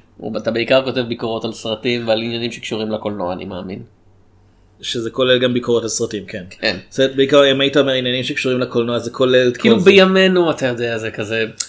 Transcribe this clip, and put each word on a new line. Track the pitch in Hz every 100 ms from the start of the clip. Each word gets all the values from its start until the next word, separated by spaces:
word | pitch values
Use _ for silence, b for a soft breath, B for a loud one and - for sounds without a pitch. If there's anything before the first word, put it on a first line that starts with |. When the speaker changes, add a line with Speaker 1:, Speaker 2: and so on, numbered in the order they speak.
| _ - 113
Speaker 1:
ואתה | 110 110
בעיקר | 117 117 131
כותב | 131 123
ביקורות | 117 117 117 113
על | 113
סרטים | 107 113 107 127 120 113
ועל | 110
עניינים | 117 117 117
שקשורים | - - 110 107
לקולנוע, | 107 107 101 87
אני | 92
מאמין. | 92 90 92 110 117 _ _ _ _ _ _ _ _ _
Speaker 2:
שזה | - 123 113
כולל | - 127 123
גם | 127
ביקורות | 120 120 117
על | 107
סרטים, | - 113 104 92
כן. | 104 90 -
Speaker 1:
כן. | 110 92 -
Speaker 2:
זה | - 135 135
בעיקר, | 135 143 139
אם | 135
היית | 139 147
אומר | 135
עניינים | 131 123 127
שקשורים | 123 - 131 127
לקולנוע, | 123 120 117 120
זה | 117
כולל | - 127 127 123
את | 123
כל |
Speaker 1:
כאילו | 226 220
Speaker 2:
זה. | 180
Speaker 1:
בימינו, | 190 190 190 190 180 165
אתה | - 131
יודע, | 117 117 113
זה | 110
כזה, | 113 104 113 110 -